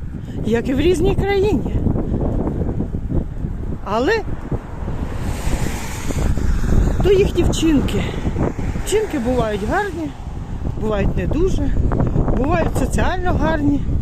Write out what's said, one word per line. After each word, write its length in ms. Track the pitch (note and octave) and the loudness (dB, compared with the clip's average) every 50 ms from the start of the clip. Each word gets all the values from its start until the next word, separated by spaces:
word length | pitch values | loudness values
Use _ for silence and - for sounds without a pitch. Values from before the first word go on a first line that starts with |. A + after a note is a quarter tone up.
| - - - - - - - - - | -8 -8 -8 -10 -10 -8 -8 -4 -2
як 240 | G3+ A3+ A#3 A3+ A#3 | 0 0 0 0 0
і 40 | C4+ | 0
в 60 | B3+ | 2
різній 360 | C#4 F4 F#4 D4+ F4 G4+ G4+ | 4 4 4 4 2 2 2
країні. 600 | - F#4+ G4 G4+ G4 F#4+ G#4+ F4+ A#3 - - - - - - - - - - - - - - - - - - - - - - - - - - - - - - - - - - - - - - - - - - - - - | 2 2 2 2 2 2 2 2 0 0 0 -2 0 0 0 0 0 0 -2 -2 0 0 0 0 -2 -2 -2 -2 -2 -2 -2 -2 -2 -4 -4 -4 -4 -4 -2 -2 -2 -2 -2 -4 -6 -6 -4 -6 -6 -6 -6 -6 -6 -4
Але 380 | G3 G3+ A3+ B3+ E4+ A4+ A4 - - - - - - - - - - - - - - - - - - - - - - - - - - - - - - - - - - - - - - - - - - - - - - - - - - - - - - - - - | -2 0 0 2 2 0 0 -2 -4 -6 -6 -6 -6 -6 -6 -6 -8 -8 -8 -6 -6 -4 -4 -4 -6 -4 -4 -4 -4 -4 -2 0 0 0 0 0 -2 -2 -4 -6 -6 -6 -4 -4 -2 0 0 0 0 2 2 2 2 2 2 2 4 4 4 4 4 2 4 4
то 80 | F4+ | 6
їхні 320 | G4+ F#4 G4+ - - F4+ D4+ | 6 6 4 4 2 2 2
вчинки. 600 | F4 - - D#4 E4 D4+ B3+ F#3+ - G#3+ G3 - - - - - - - - - - - - - - - - - | 2 2 2 2 4 4 4 2 2 0 -2 -2 -2 -4 -4 -4 -2 -2 -2 -2 -2 -2 -2 -4 -2 -2 -2 -2
Вчинки 340 | - F#4 A4 G#4+ G4 - C#4+ | 0 0 0 0 0 -2 -2
бувають 440 | G#3+ B3 B3+ A#3+ A3+ A3 G#3 G3+ G#3 A3 | -2 0 0 0 0 0 -2 -2 -2 0
гарні, 400 | D4+ F#4+ G#4 G4+ D4+ E4+ D#4+ C#4 - - - - - - - - - - - - - - | 0 0 -2 -2 -4 -6 -6 -6 -8 -8 -10 -10 -8 -8 -8 -8 -6 -6 -4 -4 -4 -2
бувають 360 | G#3+ G#3+ G#3+ G3 G3 G3 - | -2 0 0 0 0 0 0
не 100 | F#3 F3+ | 0 0
дуже, 420 | - - D4 F4+ G4 - D4+ C#4+ - - - - - - - - - - - - - - | 0 2 2 2 2 2 2 2 2 2 2 2 2 2 2 2 2 2 2 2 2 2
бувають 400 | G#3+ B3+ D4 F4 E4+ D#4+ - - - | 2 2 2 2 2 0 0 0 0
соціально 540 | C4 - - G#3+ A3 C#4+ F4 F#4 F4+ F4+ - | -2 0 2 2 2 2 2 0 0 0 2
гарні, 480 | - D4+ D#4+ D#4+ D#4 C#4+ C#4+ C#4+ C4+ - - - - | 2 2 2 0 2 2 2 2 2 0 0 0 0